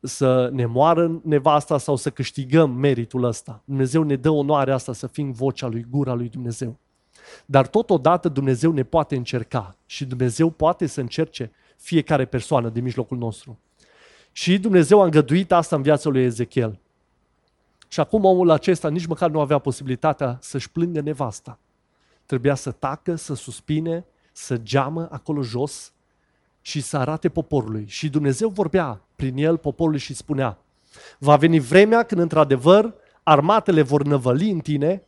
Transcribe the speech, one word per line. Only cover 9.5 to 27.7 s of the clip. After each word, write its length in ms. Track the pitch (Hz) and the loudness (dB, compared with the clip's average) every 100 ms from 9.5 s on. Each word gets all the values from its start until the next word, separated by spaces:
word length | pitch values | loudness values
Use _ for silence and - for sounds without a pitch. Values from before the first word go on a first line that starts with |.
| 127 95 - _ | -8 -8 -16 _
și 180 | - | -12
Dumnezeu 460 | 135 127 127 113 165 | -10 -4 -4 0 -2
poate 360 | 156 156 175 160 | 2 0 0 -4
să 140 | - | -6
încerce 520 | 123 - 160 - 117 _ _ _ | -8 -4 -6 -6 -14 _ _ _
fiecare 480 | - 165 147 151 | -2 -2 2 0
persoană 440 | 127 131 - 147 117 | 0 -4 0 0 0
din 140 | 113 | -4
mijlocul 360 | 127 123 117 127 | -6 -6 -6 -6
nostru. 400 | 117 110 - 117 _ _ _ _ _ _ _ | -8 -10 -16 -20 _ _ _ _ _ _ _
Și 260 | - - 190 | -8 0 0
Dumnezeu 420 | 202 185 151 208 | 4 4 6 6
a 40 | |
îngăduit 480 | 185 151 147 165 190 | 6 4 4 0 2
asta 240 | 175 160 156 | 2 2 -2
în 60 | |
viața 260 | 135 147 156 | 2 0 2
lui 160 | 131 | 0
Ezechiel. 540 | 127 113 120 - 113 104 _ _ _ _ _ _ _ _ _ _ _ | 0 -2 -4 -2 -2 -6 _ _ _ _ _ _ _ _ _ _ _
Și 120 | - | -4
acum 240 | 156 220 | 0 2
omul 260 | 190 185 180 | 4 4 4
acesta 380 | 156 - 180 160 | 4 2 0 0
nici 180 | 156 165 | -4 -4
măcar 240 | 160 175 | -2 -2
nu 100 | 156 | 0
avea 180 | 143 147 | 0 0
posibilitatea 800 | 143 123 135 127 156 147 135 123 | 0 -6 -6 -2 -2 -2 -4 -6
să-și 300 | - 139 - | -8 -10 -8
plângă 300 | - 170 165 | -4 -4 -4
nevasta. 580 | 147 139 135 104 - 127 _ _ _ _ _ _ _ | -6 -6 -6 -8 -18 -20 _ _ _ _ _ _ _
Trebuia 280 | 131 127 | -2 -2
să 160 | 139 - | -2 -6
tacă, 440 | - 135 143 - | -8 -8 -8 -6
să 200 | 165 - | -8 -6
suspine, 680 | 135 - 117 _ 156 165 165 175 _ _ | -12 -12 -18 _ -4 -4 -6 -8 _ _
să 240 | - - 123 | -20 -8 -8
geamă 520 | 110 131 135 165 165 | -2 -2 -2 -4 -10
acolo 320 | 147 - 147 | -12 -6 -6
jos 500 | 127 120 147 - - _ _ _ _ _ _ _ | -4 -4 -6 -8 -18 _ _ _ _ _ _ _
și 200 | - 151 | -10 -8
să 160 | 131 151 | -6 -4
arate 320 | 131 156 175 | -4 -2 -4
poporului. 560 | - 160 147 110 | -4 -2 -2 -2